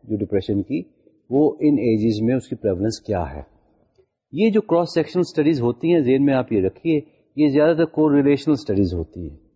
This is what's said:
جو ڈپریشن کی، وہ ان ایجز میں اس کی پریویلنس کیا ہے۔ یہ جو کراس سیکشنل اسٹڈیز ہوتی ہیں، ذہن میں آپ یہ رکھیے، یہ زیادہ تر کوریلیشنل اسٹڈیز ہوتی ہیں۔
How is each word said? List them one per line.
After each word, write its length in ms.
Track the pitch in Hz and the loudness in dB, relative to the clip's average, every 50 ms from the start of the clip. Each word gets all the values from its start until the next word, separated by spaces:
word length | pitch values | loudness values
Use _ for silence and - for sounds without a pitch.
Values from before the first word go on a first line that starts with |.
| _ | _
جو 140 | - 110 104 101 | -6 -6 -6 -6
ڈپریشن 360 | 95 - 98 92 - 107 101 95 | -2 -4 -4 -2 -2 -4 -4 -4
کی، 180 | - 131 160 180 _ _ _ _ _ _ _ _ _ | -4 -6 -8 -8 _ _ _ _ _ _ _ _ _
وہ 200 | 120 135 151 147 - - | -2 0 0 0 0 0
ان 180 | 147 151 147 127 104 123 | 0 0 0 2 0 0
ایجز 340 | 110 107 104 117 110 104 107 | 0 2 0 0 -2 0 -2
میں 100 | 117 127 | -2 -2
اس 120 | 131 - - | -2 -4 -6
کی 80 | - | -12
پریویلنس 440 | - - 107 92 87 98 110 113 - _ | -6 -4 -4 -2 -2 -2 -4 -4 -6 _
کیا 180 | - 107 92 85 69 67 | -6 -4 -4 -4 -6 -8
ہے۔ 80 | 73 71 _ _ _ _ _ _ _ _ _ _ _ _ _ _ _ _ _ - | -14 -16 _ _ _ _ _ _ _ _ _ _ _ _ _ _ _ _ _ -4
یہ 160 | 143 208 226 | 0 0 2
جو 100 | 202 220 | 2 0
کراس 320 | 202 - 170 170 175 165 - | 0 2 0 0 0 0 -2
سیکشنل 300 | 170 156 - - 180 175 - | -2 -2 -2 -2 -2 -2 -2
اسٹڈیز 340 | - - 147 147 170 139 | -2 0 0 2 2 2
ہوتی 320 | 117 120 120 - - - - | 0 -2 -2 -2 0 0 2
ہیں، 80 | 170 | 2
ذہن 240 | 143 120 131 135 143 | 2 2 2 2 2
میں 80 | 143 139 | 2 2
آپ 180 | 131 123 - 113 | 0 0 0 0
یہ 80 | 104 | 0
رکھیے، 380 | 92 95 - - _ 165 156 151 - _ _ _ _ _ _ 131 | 0 0 -4 -4 _ -2 -2 -2 -2 _ _ _ _ _ _ 0
یہ 120 | 151 147 | 0 2
زیادہ 260 | 135 147 151 156 170 156 | 4 4 4 4 4 2
تر 80 | 170 156 - - | 0 -2 0 0
کوریلیشنل 560 | 151 156 143 143 139 139 143 139 139 156 151 | 2 4 4 4 4 4 2 2 2 -2 -2
اسٹڈیز 400 | 131 - - 104 95 101 90 90 | -2 -2 -2 0 0 0 0 0
ہوتی 280 | 87 80 - _ 87 | -6 -8 -8 _ -14
ہیں۔ 160 | 90 76 76 73 _ _ _ | -14 -14 -14 -16 _ _ _